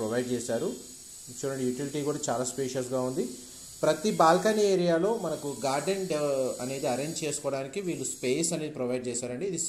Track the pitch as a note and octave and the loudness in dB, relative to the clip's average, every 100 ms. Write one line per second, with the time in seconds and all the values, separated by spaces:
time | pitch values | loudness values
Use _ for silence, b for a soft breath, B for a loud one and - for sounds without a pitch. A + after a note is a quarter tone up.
0 | A2 A#2+ B2+ B2 A2+ A#2 F#3 B3+ - - | 0 0 0 -2 0 0 -2 -4 -12 -16
1 | - - - B2 C#3 C3+ B2+ B2 C#3 D3+ | -18 -16 -16 -6 -4 0 0 0 -2 -2
2 | C#3+ D3 C#3 A#2+ B2 - C3 C3 B2 C3 | -2 -2 0 0 -2 -2 -2 -2 -2 0
3 | B2+ C3+ B3 - B B B - D#3 D#3+ | 0 0 -4 -6 B B B 0 2 4
4 | G#3+ E3+ E3 F3+ G#3+ G#3+ G3+ F#3 F3 E3 | 2 6 8 8 6 4 4 4 4 4
5 | F#3+ A#3 E3+ D3+ D3 B2+ C3 C#3 D3+ G3 | 2 0 -2 -4 -4 -2 0 0 0 0
6 | F#3 D3+ D3 C3+ B2+ - B2+ C3+ C#3+ B2 | 0 0 2 2 0 -2 -4 -2 0 0
7 | D3 E3 D#3 C#3+ C#3 C3+ C#3 G3+ F#3 C#3+ | -2 -2 -4 -2 -2 -2 -4 -4 -4 -2
8 | B2+ - B2+ C#3 D#3+ D#3+ D3+ D#3 F3 B2+ | -4 -2 0 2 2 0 -4 -2 -2 -2
9 | B2 A#2 B2 B2 G3+ E3+ | -2 -4 -4 -4 -4 -2